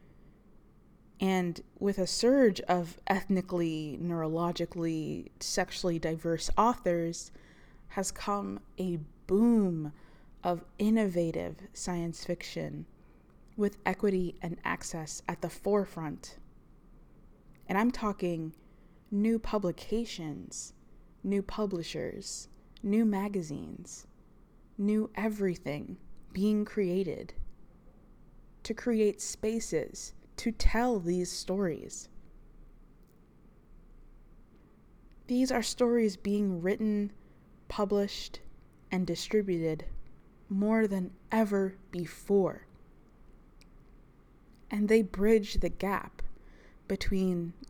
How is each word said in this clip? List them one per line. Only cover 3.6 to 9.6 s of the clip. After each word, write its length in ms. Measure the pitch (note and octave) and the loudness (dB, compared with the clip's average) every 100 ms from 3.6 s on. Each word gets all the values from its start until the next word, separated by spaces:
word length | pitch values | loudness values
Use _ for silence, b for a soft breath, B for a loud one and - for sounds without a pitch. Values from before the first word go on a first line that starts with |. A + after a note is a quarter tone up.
| E3+ D#3 D3+ - | 0 -2 -6 -6
neurologically, 1300 | F3 E3+ D#3 D#3+ F3 F3 E3+ F3 E3 D#3+ D3+ D3+ - - | -4 -2 -2 0 0 -2 -4 -2 -2 -2 -4 -6 -10 -10
sexually 600 | - - F3+ - F3+ E3 | -4 -2 -2 -2 -2 0
diverse 500 | D#3+ D#3+ E3 E3 - - | -2 -2 -2 0 2 4
authors 760 | A3+ A#3+ F#3 E3+ E3 E3+ - B B B B B B | 4 4 2 0 0 -6 -12 B B B B B B
has 220 | - F#3+ | -6 -4
come 500 | - - G3+ G3 G3 - - | -4 -4 -2 -2 -8 -10 -6
a 220 | F#3 E3+ D3+ - - | -4 -4 -8 -10 2
boom 680 | F#3+ A#3 A#3 | 4 6 6